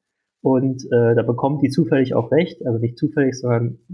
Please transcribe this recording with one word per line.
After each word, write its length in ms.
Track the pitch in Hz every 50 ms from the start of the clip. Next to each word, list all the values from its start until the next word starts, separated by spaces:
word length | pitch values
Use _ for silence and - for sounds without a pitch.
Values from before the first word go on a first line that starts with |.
| _ _ _ _ _ _ _ _ -
Und, 420 | 143 131 127 135 131 131 127 -
äh, 280 | - 123 120 120 117 117
da 80 | 113 110
bekommt 400 | 120 120 123 - 135 147 156 147
die 80 | 127
zufällig 440 | 127 - 160 - 156 135 131 131 131
auch 180 | 120 117 - 127
recht, 340 | 156 180 - - - -
also 120 | 131 113 113
nicht 200 | 117 117 120 -
zufällig, 400 | 156 151 - 151 139 131 123 123
sondern 400 | - 123 120 117 120 120 120 - _ -